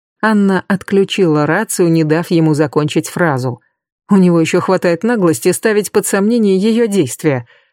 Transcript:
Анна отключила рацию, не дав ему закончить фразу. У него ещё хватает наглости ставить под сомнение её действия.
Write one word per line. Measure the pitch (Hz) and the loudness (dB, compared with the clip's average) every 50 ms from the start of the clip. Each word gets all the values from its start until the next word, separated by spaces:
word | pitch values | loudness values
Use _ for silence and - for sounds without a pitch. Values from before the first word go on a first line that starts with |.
| _ _ _ _ | _ _ _ _
Анна | - 220 220 208 202 196 190 180 - - | -2 0 2 2 2 2 0 0 -2 -2
отключила | 196 190 - - 202 196 196 196 - - 190 165 151 151 147 | -4 -4 -4 -2 0 0 0 0 0 0 0 2 2 2 2
рацию, | 147 160 190 220 - - - 185 170 | 0 0 -2 -2 -2 -2 0 0 2
не | 165 165 160 | 2 2 2
дав | 151 156 165 170 - | 0 0 -2 -2 0
ему | 190 165 160 156 151 | 0 2 2 2 2
закончить | 139 156 143 - 156 151 147 - 123 110 - | 0 0 -2 -2 -2 -2 -2 -2 -4 -4 -4
фразу. | - - 175 165 139 127 123 131 110 - _ _ _ _ _ _ _ _ _ - | -4 -2 -2 0 -2 -2 -4 -6 -8 -10 _ _ _ _ _ _ _ _ _ 0
У | 208 | 2
него | 190 185 180 170 170 | 4 4 4 4 2
ещё | 160 156 - 180 | 0 0 0 -2
хватает | 170 - 190 180 - 180 170 165 - | 0 0 -2 0 0 -2 -2 -2 -2
наглости | 220 247 226 185 170 156 - - 185 175 | -2 -2 0 0 0 0 0 0 -2 -2
ставить | - - 226 214 208 196 - - | 0 0 -2 0 0 -2 -2 -2
под | 214 190 | -4 -2
сомнение | - - 202 196 214 240 240 220 202 190 190 | -2 -2 0 0 0 0 0 2 2 2 2
её | 190 226 220 226 240 | 2 0 0 0 0
действия. | 226 202 196 156 120 - - - 160 139 123 120 - _ _ _ _ | 0 0 0 -2 -2 -4 -4 -2 -2 -2 -2 -4 -10 _ _ _ _